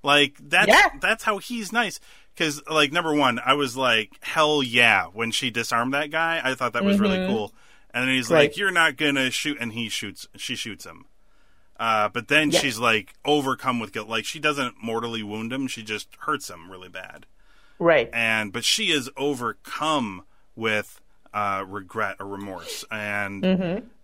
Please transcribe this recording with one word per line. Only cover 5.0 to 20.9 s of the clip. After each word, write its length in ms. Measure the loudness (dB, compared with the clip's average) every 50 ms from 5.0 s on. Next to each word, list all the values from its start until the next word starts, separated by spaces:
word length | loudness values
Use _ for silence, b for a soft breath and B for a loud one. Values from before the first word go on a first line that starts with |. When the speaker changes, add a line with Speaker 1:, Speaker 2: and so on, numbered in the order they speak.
| 2
Speaker 1:
when 240 | 0 -4 -4 -4 -2
she 200 | -2 -2 -4 -2
disarmed 440 | -2 -4 -4 0 0 0 0 0 0
that 160 | -2 -4 -2
guy. 300 | -2 -2 0 0 -2 -2 -2
I 100 | -2 -2
thought 200 | -2 -4 -2 -2
that 100 | 0 2
was 160 | 2 2 4
really 160 | 2 2 0
Speaker 2:
Mm-hmm. 160 | 0 -2 -2 -2
Speaker 1:
cool. 220 | -2 -4 -6 b b b b b b b b -4
And 120 | -2 0
then 80 | 0 0
he's 140 | 0 2 4
Speaker 2:
Right. 220 | 6 6 6 4
Speaker 1:
like, 80 | 2 -2
"You're 120 | -4 0
not 280 | 2 2 2 2 2 0
gonna 320 | -2 0 0 0 0 0
shoot," 260 | -2 -4 -4 -4 -6 -6
and 140 | -8 -8 -6
he 160 | -8 -8 -6
shoots, 400 | -6 -8 -8 -10 -12 -14 -20 -20 -16
she 180 | -14 -10 -10 -8
shoots 300 | -8 -8 -10 -12 -14 -16
him. 220 | -18 -18 -20 -20 -20 _ -20 -20 -20 -20 -20 -20 -20 -20 -20 -20 -20 -10 _
Uh, 300 | 0 2 2 2 2 0
but 180 | -2 -4 -4 2
then 220 | 2 4 4 4
Speaker 2:
Yeah. 100 | 2 2
Speaker 1:
she's, 180 | 2 2 -2 0
like, 360 | 2 2 2 2 0 -4 -20 _ 0
overcome 560 | 2 2 2 2 0 -4 -2 -2 -2 -2 -2
with 120 | -4 -6 -8
guilt. 140 | -8 -6 -4
Like, 180 | -4 -4 -4
she 120 | -4 -10 -2
doesn't 440 | -2 -2 0 0 -4 -6 -6 -8 -6
mortally 400 | -4 -4 -2 -2 -4 -6 -6 -6
wound 280 | -6 -6 -6 -6 -6
him. 160 | -6 -6 -6
She 160 | -6 -8 -10 -8
just 260 | -8 -8 -8 -8 _ -16 -12
hurts 300 | -6 -4 -4 -4 -6 -10
him 200 | -16 -16 -16 -18
really 180 | -16 -16 -16 -16
bad. 340 | -16 -16 -16 -16 -18 -20 -20 _ -20 -20 -20 -20 -20 -20 -20 -20 -10 0
Speaker 2:
Right. 320 | 2 4 4 4 4 0 -2
Speaker 1:
And, 400 | -2 0 2 2 0 0 -2 -6
but 120 | -4 -2
she 240 | -2 0 0 0 0 0
is 180 | 0 0 -4 -8
overcome 1080 | -4 -2 -2 -2 -2 -4 -6 -6 -6 _ -14 -8 -4 0 0 2 0 0 -2 -6 -10 -14 -20 _ _ _ -20 -12
with, 460 | -4 -2 0 0 0 -2 -4